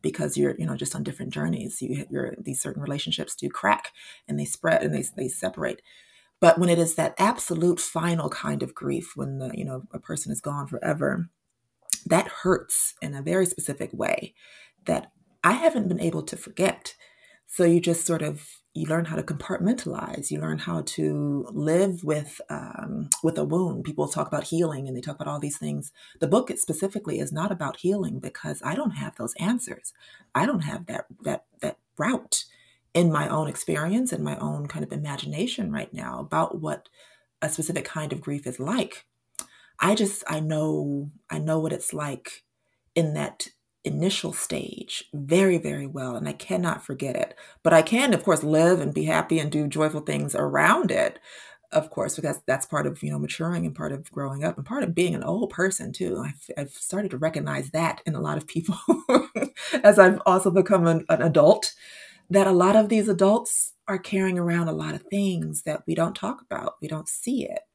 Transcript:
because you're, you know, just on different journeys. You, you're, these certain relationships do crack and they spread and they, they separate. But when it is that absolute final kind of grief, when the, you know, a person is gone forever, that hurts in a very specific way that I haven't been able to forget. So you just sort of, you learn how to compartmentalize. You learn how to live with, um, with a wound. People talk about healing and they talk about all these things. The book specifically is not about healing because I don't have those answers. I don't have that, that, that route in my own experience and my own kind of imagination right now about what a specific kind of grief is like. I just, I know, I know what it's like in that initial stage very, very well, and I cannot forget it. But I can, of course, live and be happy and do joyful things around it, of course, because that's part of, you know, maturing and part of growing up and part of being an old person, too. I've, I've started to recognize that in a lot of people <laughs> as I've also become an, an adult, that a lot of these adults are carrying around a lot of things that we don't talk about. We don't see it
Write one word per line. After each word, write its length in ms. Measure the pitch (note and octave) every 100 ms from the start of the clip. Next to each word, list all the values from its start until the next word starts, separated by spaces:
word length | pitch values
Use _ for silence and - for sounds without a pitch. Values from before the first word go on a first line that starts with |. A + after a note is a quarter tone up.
because 340 | D#2 D2+ D2+ C#2+
you're, 180 | C#2+ -
you 80 | -
know, 100 | C2+
just 180 | C#2+
on 80 | -
different 300 | C#2+ - -
journeys. 480 | D3 D3+ E3+ - -
You, 240 | - C#3+ -
you're, 240 | C#3+ B2 -
these 220 | - C3
certain 220 | C#3 D3
relationships 520 | C#3+ C#3+ D#3+ D#3 -
do 140 | - C#3+
crack 440 | - G2+ - - - - - -
and 100 | D2
they 60 |
spread 380 | D2 - E3 -
and 120 | -
they, 80 | D2 - -
they 120 | -
separate. 520 | - - - C2 - _ - _ _ _ _
But 180 | E3+ E3
when 100 | F3
it 100 | E3+
is 180 | D#3+ -
that 180 | - -
absolute 640 | G#3 A#3+ - E3 F3 F3
final 480 | - D#3+ E3+ E3+ D3
kind 340 | - C#3+ C#3+
of 120 | -
grief, 380 | - C#3 - - D3
when 220 | C#3 C3+
the, 120 | C3
you 100 | -
know, 200 | - C3 -
a 60 | -
person 320 | - D#3 D3
is 120 | C#3+
gone 240 | - C#3+ C#3
forever, 640 | - - D3+ C#3+ - E3+ _ _ _ _ _ - -
that 240 | - E3 -
hurts 640 | - F3+ F3+ - - - -
in 140 | D3
a 80 | C#3
very 240 | C#3+ F3+ F3
specific 440 | - - C#3 -
way 400 | - - - - _ - - - _
that 260 | - - - _ _ _
I 80 | F3
haven't 360 | B3 E4 D4+ F#3
been 120 | E3+
able 220 | E3+ -
to 140 | - -
forget. 600 | - - F#3+ - - - - _ _ _ _
So 180 | -
you 140 | E3+ E3+
just 280 | F3 E3 -
sort 160 | E3
of, 260 | D3+ D3+ - - _
you 140 | D#3 D3+
learn 180 | D#3+
how 120 | E3 D#3+
to 60 |
compartmentalize. 1080 | D3+ D3 - - F#3 B3 - C3 - - -
You 100 | D2+
learn 180 | D#2 D#2
how 240 | F2 E2
to 640 | D2+ - D2+ D2 D3 C#3+ A#2+
live 500 | D3 D3+ E3+ G3 F3
with, 380 | D#3 D3+ C#3+ - -
um, 640 | D3 D3+ - - - D3+ -
with 160 | D#3+ D#3+
a 60 |
wound. 400 | D3 E3 F3+ C#3+
People 240 | D#3+ D3 C#3+
talk 180 | D3 -
about 180 | D3
healing 440 | - E3 E3 C3+ C3+
and 80 | B2+
they 60 |
talk 140 | D3 C#3+
about 120 | D3
all 100 | D3
these 200 | C#3+ -
things. 340 | D3+ D3 - _ - -
The 80 | C#3
book 240 | G3+ B3+ -
specifically 640 | - D#3+ G3 G3+ E3 C#3+
is 100 | C#3+
not 220 | D3+ G3
about 240 | F#3 C#3 -
healing 420 | F3 G3+ D#3 C3
because 440 | C#3 - D3+ D3
I 100 | C#3
don't 180 | G3 C#4
have 240 | D3 C#3 -
those 180 | A#2
answers. 580 | - F3+ B3 - - - _ - - _
I 120 | B2+ G#3
don't 160 | A#3
have 240 | D3+ - F3
that, 180 | - - -
that, 220 | - - _ _
that 180 | - - _ -
route 480 | G3+ C4 - - - _ _ _ _
in 180 | E3 F3
my 160 | D3+ D3
own 180 | D#3 D3
experience 640 | - - D3+ E3 A3 B3+
and 120 | -
my 140 | D3 C#3
own 280 | D3+ D3+ D3
kind 180 | D#3
of 80 | -
imagination 800 | C#3+ D3 C#3+ D3 D3 A#3+ - G3
right 220 | C#2+ -
now 280 | - B1 B1
about 400 | D3+ D#3 E3+ -
what 280 | D#3 - _ _ - _ _ _
a 80 | D3+
specific 340 | D3+ D#3 E3+
kind 280 | C#3 D#3+ D3+
of 80 | D3+
grief 260 | C#3+ C#3+ B2+
is 120 | B2+
like. 460 | C#3 B3 - - _ _ _ - - - _ -
I 160 | F3
just, 300 | G#3+ G3+ - -
I 140 | D#3
know, 720 | D#3 D#3 D#3 D#3 D3 C#3+ D3 - _
I 100 | D#3
know 200 | D3+ D#3+
what 140 | D#3+
it's 200 | - -
like 520 | D3+ D3 C#3 - - _ _ _ _ _
in 200 | - D#3+
that 340 | D3+ C#3+ - - _ _ _
initial 480 | - C#2+ F3+ - -
stage 720 | - - - - - - - -
very, 460 | D3 C#3 E3+ F#3+ E3+
very 280 | D3+ D3 C#3
well, 300 | D3 B2+ A#2+
and 120 | D3
I 40 |
cannot 520 | - - F#3 F3 -
forget 320 | - C3+ C3+ B2
it. 200 | - - - -
But 100 | E3
I 100 | E3
can, 320 | G#3+ A#3 C#4
of 100 | F3
course, 180 | - D#3
live 380 | D3+ D#3 E3+ F3+
and 140 | D3
be 100 | D3
happy 340 | D#3 D#3+ D#3 D#3+
and 140 | D3+
do 160 | D3+ D3
joyful 320 | D3+ D#3 D3+
things 340 | - D3 C#3+
around 560 | - D3 C#3 - C4 E4+
it, 280 | - - - - - - - _
of 200 | D#3 D3+
course, 260 | - G#2+ -
because 240 | D3 - -
that's 200 | C3+ -
part 200 | D3 D3
of, 160 | -
you 80 | D3+
know, 80 | D3
maturing 480 | D3 - E3 F3 E3
and 80 |
part 180 | D3 D3+
of 180 | C#3 -
growing 320 | - C#3 C#3
up 140 | D#3 F3
and 100 | C#3
part 160 | C4+
of 120 | G3
being 200 | E3+ F3
an 80 | D#3+
old 280 | C#3 F#3+ B3
person, 420 | - F#3+ - -
too. 320 | - F3+ -
I've, 260 | C#3+ C#3+ - -
I've 140 | C#3+
started 400 | - - F#3 G#3
to 80 | B2+
recognize 520 | D#3+ D#3+ C#3+ C#3 C#3
that 300 | D#3+ E3 - -
in 80 |
a 60 | C#3+
lot 180 | D3+ D3+
of 80 | -
people 320 | E3 - E3+ - - - B3+ -
<laughs> 540 | A3 C#4+ - - D4
as 140 | G#3 G3
I've 220 | F#3 G#3
also 260 | - F#3 F#3+
become 360 | F3+ F#3 G3 E3+
an, 180 | E3 -
an 120 | E3
adult, 540 | E3 D3 D3 G#3 - - - - - - _
that 160 | F#3+ F#3+
a 60 |
lot 240 | F3+ F#3 G#3+
of 120 | G#3
these 200 | A3 G#3+
adults 640 | F3 F#3+ A3+ - - - _ -
are 120 | F#3+
carrying 400 | - G3 F#3+ F3+
around 300 | E3+ E3+ E3+
a 40 |
lot 220 | D#3 D#3
of 80 | D#3
things 600 | - G3+ G3 F3 D#3 D3+
that 200 | - D3+ -
we 80 |
don't 220 | D#3+ E3 -
talk 240 | G3 C4
about. 360 | _ - - -
We 80 | D3+
don't 200 | D#3 D#3
see 360 | - - B3+
it 160 | - - _